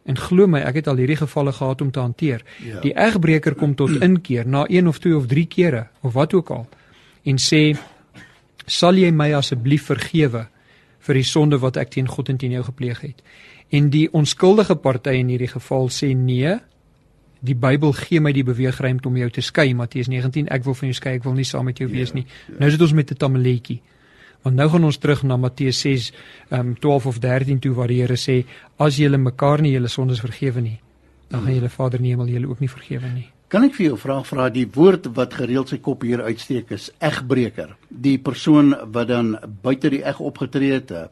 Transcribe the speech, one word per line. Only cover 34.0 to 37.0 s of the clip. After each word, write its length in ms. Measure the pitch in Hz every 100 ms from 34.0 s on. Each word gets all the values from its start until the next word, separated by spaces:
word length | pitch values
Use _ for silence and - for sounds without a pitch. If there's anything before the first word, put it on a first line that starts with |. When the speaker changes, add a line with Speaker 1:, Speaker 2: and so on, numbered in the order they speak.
| 135 135 127
Speaker 2:
vra? 220 | 139 127
Die 180 | 117 117
woord 340 | 123 180 185 139
wat 200 | 117 123
gereeld 340 | - 123 127 131
sy 80 | 139
kop 240 | - 127
hier 200 | 120 120
uitsteek 480 | 113 110 - 127 -
is 200 | 104 - -